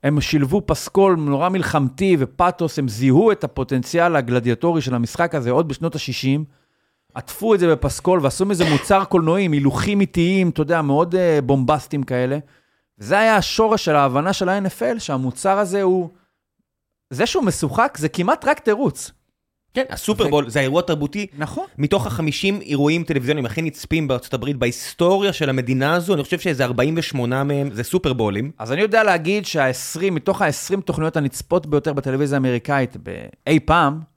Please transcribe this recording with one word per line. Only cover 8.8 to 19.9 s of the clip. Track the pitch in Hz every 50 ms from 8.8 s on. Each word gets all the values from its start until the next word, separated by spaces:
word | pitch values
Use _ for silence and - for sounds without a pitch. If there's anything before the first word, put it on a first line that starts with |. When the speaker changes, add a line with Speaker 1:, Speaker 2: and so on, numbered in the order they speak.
| - - 202 190 196
Speaker 1:
קולנועי | - - 180 165 160 165 196 202
עם | 175
הילוכים | 151 143 139 139 131 110 107 190 208 202
איטיים, | 196 - - 175 170 175 190 190 185 175
אתה | - -
יודע, | 156 143 170 165
מאוד, | 156 143 139 147 170 175 170
אה, | 185 185 175 156 147
בומבסטיים | 135 123 139 139 127 123 151 147 - - - 147 135
כאלה. | - 131 123 127 127 135 151 143 _ _ _ _ _ _ _ _ _ _ _
וזה | 104 107 156 202
היה | 220 220 220
השורש | 202 175 - - - 220 220 220 208 -
של | 180 151
ההבנה | 147 143 139 123 139 151 185 196
של | - 196 180
ה-N | 190 202 196
F | 185 - - 233 247 240 226
L, |
שהמוצר | - - 147 131 131 165 120 - - 196 196 196
הזה | 208 180 185 202
הוא... | 196 185 185 185 180 170 - _ _ _ _ _ _ _ _ _ _ _ _ _ _ _ _ _ _ _
זה | 127 127 202
שהוא | 240 - 370 277
משוחק, | 196 - - - 143 131 180 233 277 - -
זה | 151 156
כמעט | - - 175 196 285 - -
רק | 269 302 -
תירוץ. | - 233 208 214 277 175 - - - - - _ _ _ _ _ _ _ _ _ _ _ _
Speaker 2:
כן, | - 262
הסופרבול | 175